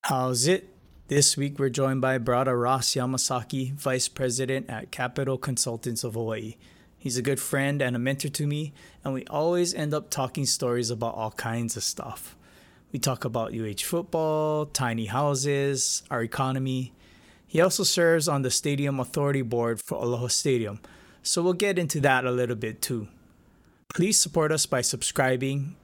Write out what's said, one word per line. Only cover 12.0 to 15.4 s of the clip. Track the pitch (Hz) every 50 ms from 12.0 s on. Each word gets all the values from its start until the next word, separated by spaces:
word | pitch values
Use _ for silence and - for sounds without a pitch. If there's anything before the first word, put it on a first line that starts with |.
| - 123 - - - - - - - - - - - - _ - _ _
We | - 131
talk | - 143 127 - -
about | 135 113 123 113 110 117
U | 113 110
H | 107 101 - -
football, | - - 170 170 - - 165 160 156 156 156 156 156 151 151 151
tiny | 147 - - 139 120 113 113 113
houses, | 101 113 131 147 147 143 131